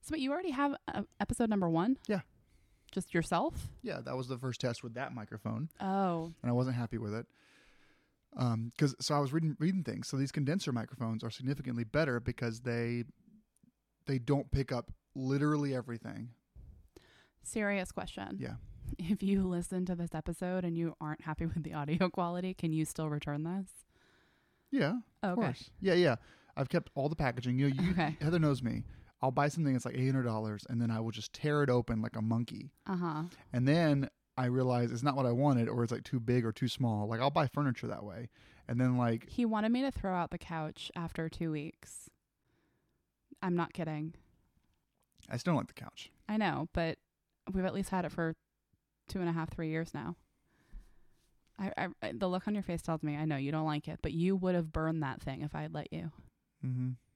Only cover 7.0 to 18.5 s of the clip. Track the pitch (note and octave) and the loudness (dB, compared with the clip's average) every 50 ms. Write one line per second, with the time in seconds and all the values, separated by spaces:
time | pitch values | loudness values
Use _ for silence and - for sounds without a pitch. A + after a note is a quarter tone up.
7 | A2 G#2 G#2 A2+ A#2 _ _ _ _ _ - - _ - - _ - _ _ _ | -4 -4 -4 -6 -8 _ _ _ _ _ -20 -20 _ -20 -20 _ -20 _ _ _
8 | _ _ _ _ _ _ - - B2+ B2 A#2 A2+ A2+ A#2+ - - D#3 C#3+ D3 - | _ _ _ _ _ _ -4 -2 0 0 2 0 -2 -4 0 2 2 2 2 0
9 | - - D#3 C#3+ C#3+ C3+ C3+ E3 D#3+ D#3 D3 - D3+ E3+ F#3+ F#3+ D#3 A#2 A2 - | -2 0 2 2 2 2 2 2 2 0 0 2 0 2 2 0 -2 -2 -4 -6
10 | - - - C3+ C3+ C3+ - D3+ C#3+ C3 D#3+ G3 - - C3 A#2+ A2 - - - | -6 -4 -2 0 0 0 0 0 0 2 0 0 -2 -2 -2 -2 -4 -4 -6 -6
11 | A#2+ A2+ A2+ A2 - A2+ A2 - C3 C3 C#3+ C3+ C3 C3 A#2+ A#2 A#2 G#2+ - D3 | -4 -4 -2 -4 -4 -6 -8 -6 -4 -4 -4 -4 -4 -6 -4 -4 -4 0 2 2
12 | D#3+ D3 B2 A#2+ - - A#2+ - B2+ A#2+ A2+ A2+ A#2+ B2 A#2 A#2+ A#2 A#2 A#2+ A#2+ | 2 2 2 0 -2 -4 -4 -2 -2 -4 -4 -4 -4 -2 -2 0 0 0 -2 -2
13 | A#2+ - - _ _ - - - _ _ _ _ _ - _ _ _ _ _ _ | -4 -6 -10 _ _ -20 -20 -20 _ _ _ _ _ -20 _ _ _ _ _ _
14 | _ - C#3 C3 A#2+ A#2 C#3+ C#3 D3 - - C#3 C3+ - C#3 A#2+ A#2+ - - _ | _ -2 -2 -2 2 2 2 2 2 2 0 0 0 2 -2 -4 -4 -6 -12 _
15 | _ _ _ C#3 C3 B2+ C3+ C#3 C#3+ D3+ D3+ D3 C#3+ C#3+ C3+ B2+ A2+ B2 A#2 A2+ | _ _ _ -4 0 0 2 4 4 4 4 2 2 0 0 -2 -4 -4 -8 -8
16 | - A2+ G#2 G#2+ A2 A#2+ A#2 _ _ _ _ - - - - - - - _ - | -8 -10 -10 -8 -10 -12 -12 _ _ _ _ -20 -20 -18 -20 -20 -20 -20 _ -20
17 | - - - - - _ _ _ - - - A3+ G#3+ G3+ G3+ G3 F#3 - - - | -20 -20 -20 -20 -20 _ _ _ -14 -6 -4 -2 0 0 0 0 -2 -4 -6 -8
18 | - - - - G3 - - G3 C3 B2 | -8 -8 -8 -8 -8 -8 -6 -6 -6 -8